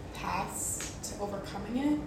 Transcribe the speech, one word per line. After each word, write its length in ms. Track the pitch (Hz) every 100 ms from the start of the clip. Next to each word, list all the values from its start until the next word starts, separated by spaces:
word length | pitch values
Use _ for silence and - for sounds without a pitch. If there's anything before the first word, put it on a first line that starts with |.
| -
paths 800 | - 185 180 202 - - - - -
to 200 | - -
overcoming 560 | 202 196 196 196 208 247
it. 200 | 294 302